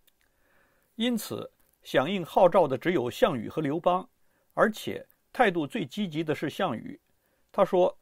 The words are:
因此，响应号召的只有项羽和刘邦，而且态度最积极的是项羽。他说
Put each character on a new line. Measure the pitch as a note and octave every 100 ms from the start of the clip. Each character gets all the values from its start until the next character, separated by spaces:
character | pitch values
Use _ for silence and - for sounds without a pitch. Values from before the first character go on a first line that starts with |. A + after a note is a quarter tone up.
| _ _ _ _ _ _ _ _ _ -
因 | A#3+ A#3
此， | - A2+ - _ _ _
响 | - C#3+ C#3
应 | G3
号 | D#3 A#3 F#3
召 | G3+ D3
的 | C3
只 | D#3+
有 | E3+ A#2+
项 | - A3 C3
羽 | G#2+
和 | D#3
刘 | D3 E3
邦， | F3+ F3+ - _ _ _ _
而 | - A3
且 | G#3+ - - - _ _
态 | - A3+
度 | F3 C#3+
最 | A#3 E3+
积 | - G3
极 | D3+
的 | D#3
是 | C#3+ D3+
项 | - F#3 A2+
羽。 | - - _ _ _ _ _
他 | -
说 | F#3 F#3 F3+ -